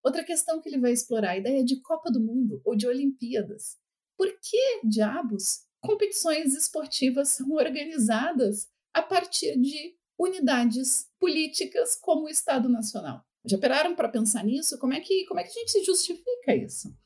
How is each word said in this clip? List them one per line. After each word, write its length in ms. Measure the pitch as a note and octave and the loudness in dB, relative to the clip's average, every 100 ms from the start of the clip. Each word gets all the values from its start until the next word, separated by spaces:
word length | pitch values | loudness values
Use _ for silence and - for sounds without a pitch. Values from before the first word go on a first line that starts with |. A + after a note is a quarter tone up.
Outra 220 | C4 D#4+ | -2 -2
questão 360 | D#4+ D#4+ - D#4+ | -2 -2 0 -4
que 80 | D#4 | -4
ele 120 | C4+ | 0
vai 100 | B3 | 2
explorar, 400 | A#3+ - A3+ G3 | 0 0 0 0
a 60 | F#3+ | -2
ideia 280 | A3 C#4 | 0 2
de 160 | B3 C4+ | 2 0
Copa 300 | - D#4+ E4 | -2 -4 0
do 100 | A3 | 0
Mundo 400 | A3 B3 A#3 - | 0 0 0 0
ou 100 | - | -2
de 100 | G#3+ | 0
Olimpíadas. 920 | B3 C4 C#4 C4 A#3 A#3+ F#3 G#3 - - _ _ _ - | 0 0 0 -2 -2 -4 -4 -8 -12 -14 _ _ _ -2
Por 120 | F#4+ - | -2 -2
que, 480 | - A4+ C5 A4 A3 | -2 2 2 2 0
diabos, 720 | G#3+ G#3+ D4+ B3 G3+ - - - _ | 2 2 0 -4 -2 -2 -4 -8 _
competições 760 | - G#4 G4+ - E4 D4+ D4+ C#4+ | -2 0 2 0 0 0 0 0
esportivas 720 | - D#4 D4 - C4 B3+ C#4 | 0 -2 -6 0 0 2 2
são 240 | - C4 | 0 0
organizadas 1120 | D#4 - C4+ D4 D#4 A3 A3 D4+ D4+ G#3 G#3 - _ _ | 0 0 -2 -4 0 0 2 0 0 0 0 -6 _ _
a 100 | - | -2
partir 540 | D#4+ F#4 F4 - - C4 | 0 0 0 -2 0 2
de 340 | C4+ D4+ D#4+ - _ - | 0 0 -10 -16 _ -2
unidades 880 | F#4 F#4 C4+ B3+ A#3+ A#3+ C4 - - _ | -2 2 2 4 4 2 0 -2 -2 _
políticas 720 | F4+ D#4 D4+ - F#4+ - B4 | 0 2 0 -2 -2 0 0
como 300 | - - D#4 | 0 2 0
o 40 | D#4 | 2
Estado 400 | D#4 - C4+ B3 | 0 2 2 2
Nacional? 560 | A#3+ G#3+ G3+ D#3 B2 - _ - | 0 -2 -6 -8 -10 -16 _ -2
Já 100 | G3 | 0
pararam 380 | C4 C#4 E4+ | 2 2 2
pra 140 | F4 C4 | 2 0
pensar 360 | A#3 A3 G#3+ | 0 0 0
nisso? 320 | G3+ C#4 - C4 | 0 0 0 0
Como 140 | C4 | 0
é 80 | C#4 | -2
que, 240 | - F#4+ F#4+ | 0 0 0
como 120 | F4+ | -4
é 60 | |
que 60 | F4 | -4
a 20 | |
gente 180 | A#4 A#4 | -6 0
se 140 | G4+ | 2
justifica 720 | F#4+ F#4 - E4+ - B4 - D3 | 2 2 0 -4 -4 -2 2 2
isso? 360 | - - - - | 0 -8 -12 -16